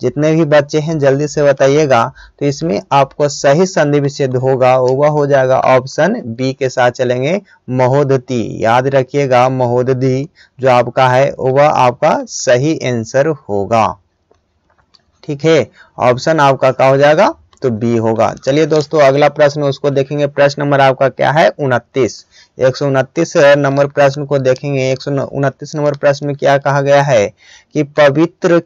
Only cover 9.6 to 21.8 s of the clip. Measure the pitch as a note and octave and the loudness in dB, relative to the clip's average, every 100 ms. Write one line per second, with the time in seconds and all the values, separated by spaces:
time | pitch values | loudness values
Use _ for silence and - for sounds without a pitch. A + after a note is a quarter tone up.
9.6 | B2 B2 B2+ C3 C3 B2+ C#3 _ _ - | -2 0 0 0 0 -2 -6 _ _ -4
10.6 | B2+ B2 A#2+ C3+ B2+ B2+ C#3 - C3 C3 | 0 2 0 0 2 2 0 -2 -2 2
11.6 | D3 D#3 B2+ B2 D#3 C#4 B3 - - B2 | 2 2 0 0 0 -2 -4 -6 0 0
12.6 | D3 D3+ B2+ A#2+ A2+ C3 D3 D3 - G2+ | 0 -4 -4 -6 -4 -2 -2 -4 -6 -6
13.6 | G2 A2+ G2 F2+ _ _ _ _ _ _ | -2 0 0 -4 _ _ _ _ _ _
14.6 | _ _ _ _ _ _ - C#3+ D#3+ D#3+ | _ _ _ _ _ _ -12 -4 2 2
15.6 | A2 _ - - B2 B2 E3 D#3+ C#3+ C3+ | 0 _ -18 -2 0 0 0 0 2 2
16.6 | C3 B2+ C3 C3+ C#3+ D#3 A#3+ E4 _ _ | 0 2 2 4 4 4 0 -2 _ _
17.6 | C3 G#2+ A#2 A#2 A2+ A2 G2+ - - D3 | -6 -2 -2 0 0 0 -2 -2 -4 -2
18.6 | D#3 D#3 C#3+ D#3+ C#3 C#3 D3 C#3+ D3 D3 | 0 -2 0 2 2 4 2 2 0 0
19.6 | C#3+ C#3 D3 C#3 C3+ D3 C#3+ C#3+ C#3+ C#3+ | -4 -2 -2 -2 -2 -4 -4 0 0 0
20.6 | C#3+ C#3 C3+ B2+ C3+ - C3+ D3 G3 - | -2 2 2 2 -2 0 -2 2 0 0
21.6 | C#3+ A#2+ | -2 -2